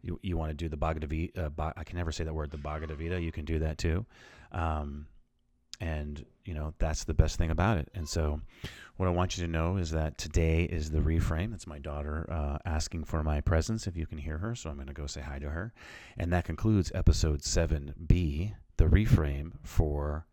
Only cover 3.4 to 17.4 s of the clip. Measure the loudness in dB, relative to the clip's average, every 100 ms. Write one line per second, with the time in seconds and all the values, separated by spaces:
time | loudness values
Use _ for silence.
3.4 | -2 0 0 0 0 0 -2 -14 -20 -20
4.4 | -10 -4 -2 -2 -4 -10 -14 -20 _ _
5.4 | _ _ _ -8 -4 -4 -4 -8 -14 _
6.4 | -8 -6 -6 -2 0 0 0 4 4 4
7.4 | 2 4 4 4 0 -6 -2 0 0 0
8.4 | -6 -14 -16 -14 -20 -2 2 2 2 0
9.4 | -2 2 2 2 0 0 0 -4 -2 2
10.4 | 4 4 2 -2 -2 2 2 4 2 0
11.4 | -2 -6 -10 -10 -8 -6 -4 -6 -4 -2
12.4 | -2 -4 -2 -2 -2 -6 -4 -2 0 0
13.4 | 2 2 2 -4 -4 -6 -8 -8 -6 -6
14.4 | -6 -6 -8 -10 -10 -10 -8 -8 -10 -8
15.4 | -6 -6 -8 -12 -20 -20 -18 -6 0 0
16.4 | 0 0 4 4 4 4 6 6 4 2